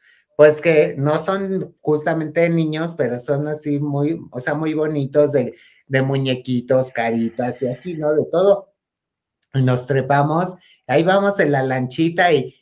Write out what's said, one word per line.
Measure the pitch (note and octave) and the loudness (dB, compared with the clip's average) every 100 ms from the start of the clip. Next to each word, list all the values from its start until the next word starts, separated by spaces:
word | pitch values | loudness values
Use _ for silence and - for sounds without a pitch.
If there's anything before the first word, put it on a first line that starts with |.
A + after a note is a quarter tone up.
| _ _ _ - | _ _ _ 4
pues, | D3+ D3+ | 6 6
que | E3+ D#3 E3 C#3 | 2 4 4 2
no | C#3 D#3 | 0 0
son | D#3+ G3 G3 F#3+ - _ | -2 -4 -2 -6 -6 _
justamente | - D3+ D3+ E3 D#3 D#3 | -2 -2 0 -4 -2 0
de | E3+ | 2
niños, | E3+ D#3 D#3 E3 E3 | 2 0 -2 -6 -4
pero | B2+ B2 | -4 -4
son | - C#3+ D3+ | -4 -4 -4
así | D3+ D3+ C#3+ | -6 -4 -4
muy, | D3 C#3 D3 E3 - | -2 -2 -2 -4 -8
o | B2+ | -10
sea, | B2 | -6
muy | D3 D#3 D3+ | -4 -2 -2
bonitos | D3+ D3+ C3+ D3 D3 | -2 -2 -2 2 2
de, | C#3 A#2 - - _ - | 2 -2 -8 -20 _ -4
de | C3+ | -2
muñequitos, | C3+ C#3 C3+ B2+ B2+ B2 B2 C3 C3 | 0 0 -2 -4 -2 -4 0 0 0
caritas | - A#2 A#2 A2+ - B2 B2 | -2 -2 -2 -4 -4 -6 -4
y | B2+ | -6
así, | - F3+ D#3+ | -6 -8 -4
¿no? | D3+ | -2
De | D3+ - | 0 0
todo. | E3 G3 G3 - _ _ _ _ _ _ _ _ C3+ | 2 4 2 0 _ _ _ _ _ _ _ _ 0
Y | |
nos | B2+ B2 B2+ | 2 0 0
trepamos, | C3+ C3 C#3+ C#3+ D#3+ F#3 - _ _ - | -2 2 2 2 0 -4 -8 _ _ 0
ahí | C3 | 0
vamos | E3+ G3 G3+ G3+ | 4 2 2 0
en | D3+ | 2
la | C#3 | 2
lanchita | C3 C3 B2+ - E3 E3+ F3 | 0 -2 -4 -2 -2 2 2
y, | D3+ B2+ - | 2 0 -10